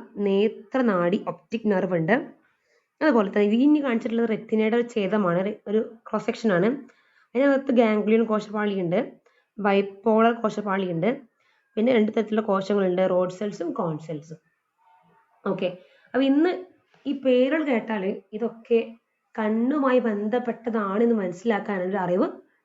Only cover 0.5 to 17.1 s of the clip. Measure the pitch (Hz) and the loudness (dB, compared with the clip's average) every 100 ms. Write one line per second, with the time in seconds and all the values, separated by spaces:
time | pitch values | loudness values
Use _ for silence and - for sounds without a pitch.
0.5 | 214 - 262 240 185 175 202 - 165 _ | -2 -6 0 2 2 0 0 -4 -12 _
1.5 | 233 214 190 185 175 160 147 - - _ | -4 0 0 0 0 2 0 -2 -14 _
2.5 | _ _ _ _ _ 311 233 196 208 208 | _ _ _ _ _ 2 2 2 2 2
3.5 | 226 285 302 277 226 233 226 233 214 - | 4 4 4 2 -2 -2 -2 -2 -2 -2
4.5 | 220 214 233 240 220 190 214 185 175 196 | 0 2 0 0 -2 0 0 2 0 -2
5.5 | 214 208 214 226 - - 214 214 226 226 | -6 -2 -2 -2 -8 -8 -6 -4 -2 0
6.5 | 175 208 285 - _ _ _ _ 240 277 | 2 2 -2 -8 _ _ _ _ 0 2
7.5 | 269 277 240 226 214 208 220 226 214 - | 2 2 4 4 2 2 2 2 -2 -4
8.5 | 214 208 196 175 185 - - _ _ _ | -4 -2 -2 0 -2 -2 -10 _ _ _
9.5 | - 202 196 196 - 226 220 226 233 214 | -4 2 2 0 -2 2 4 4 2 -2
10.5 | - 208 190 180 165 196 277 - _ _ | -4 -4 -2 -2 0 -2 -2 -8 _ _
11.5 | _ _ - 226 240 214 226 214 220 220 | _ _ -2 2 2 2 0 -2 -2 0
12.5 | 190 190 202 185 180 185 180 180 180 208 | -2 0 0 2 2 2 2 0 -2 -8
13.5 | 170 339 262 175 151 156 156 156 160 _ | -6 -6 -4 -4 -6 -8 -12 -12 -20 _
14.5 | _ _ _ _ _ _ _ _ _ 202 | _ _ _ _ _ _ _ _ _ -6
15.5 | 180 214 180 - _ _ 254 269 285 349 | -4 -4 -8 -16 _ _ 0 2 2 2
16.5 | 370 - _ _ _ 269 | -2 -10 _ _ _ -8